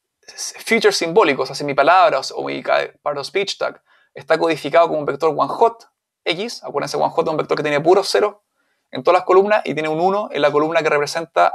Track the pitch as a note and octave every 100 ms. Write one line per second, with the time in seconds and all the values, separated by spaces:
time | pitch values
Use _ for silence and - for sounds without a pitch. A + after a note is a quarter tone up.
0 | _ _ - - - - - A3+ G#3 -
1 | E3 F3+ F3+ C3+ C3+ D3+ D3 C#3+ C#3+ F#3
2 | E3+ C#3 - - C#3+ C#3 C3+ C#3 - _
3 | C#3+ C#3+ C3+ G3 G3 - B2+ - _ _
4 | _ - - D#3+ E3+ D3+ - E3+ E3 D#3
5 | C#3+ C#3 E3 D3 C#3+ - A3+ A3+ _ _
6 | _ _ - E3+ A#3 - C3 C#3 D3 D3
7 | D3+ E3 E3 D3+ C#3 D#3+ D3+ C#3+ E3+ G3
8 | F#3 G3+ G#3 - _ _ _ _ _ C3
9 | C3 F3+ F3+ F#3+ G3+ G#3 - D3 D#3 D#3
10 | F3+ G3+ G#3+ - D3 D3 D#3 E3 D3 D3
11 | D3 E3 E3 - F3